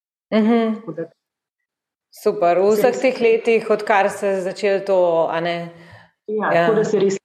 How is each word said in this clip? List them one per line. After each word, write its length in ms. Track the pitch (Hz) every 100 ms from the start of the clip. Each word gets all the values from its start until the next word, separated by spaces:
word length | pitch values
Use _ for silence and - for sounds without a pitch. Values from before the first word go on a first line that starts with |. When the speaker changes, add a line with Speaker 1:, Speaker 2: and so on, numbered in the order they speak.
| _ _ -
Speaker 1:
Mhm. 440 | 214 214 233 226 214
Speaker 2:
Tako 160 | 170
da 160 | 156 165 _ _ _ _ _ _ _ _ _ _ -
Speaker 1:
Super. 440 | 214 - 175 175
V 120 | 196
Speaker 2:
Zdaj 200 | 214 240
Speaker 1:
vseh 40 | -
Speaker 2:
se 60 |
Speaker 1:
teh 180 | 262 240
letih, 500 | 233 226 233 220 220
odkar 400 | 208 208 208 196
se 180 | 196 202
je 140 | 190
začelo 380 | 185 190 202 196
to, 160 | 196 185 175 165 147
a 140 | 165
ne? 160 | 170 170 170 - - - _ _ -
Speaker 2:
Ja, 260 | 214 185
Speaker 1:
Ja. 100 | 170
Speaker 2:
tako 140 | 170 220
da 80 |
se 160 | 208 208
res 180 | 196 196